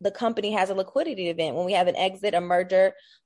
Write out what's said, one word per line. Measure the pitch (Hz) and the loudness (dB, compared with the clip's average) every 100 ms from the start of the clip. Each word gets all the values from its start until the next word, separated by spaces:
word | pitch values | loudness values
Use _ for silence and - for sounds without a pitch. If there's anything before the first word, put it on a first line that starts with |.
the | 196 | -6
company | 196 226 233 208 | -2 -2 -2 -2
has | 214 190 | 0 0
a | |
liquidity | 190 190 269 330 202 175 | 0 -2 -2 -2 -2 -4
event, | 165 156 | -2 -2
when | 135 180 | -2 0
we | |
have | 190 180 | 2 2
an | |
exit, | - 190 190 202 | 2 -2 -2 -2
a | 175 | -2
merger, | 175 180 185 190 190 - _ _ | 2 0 2 4 4 0 _ _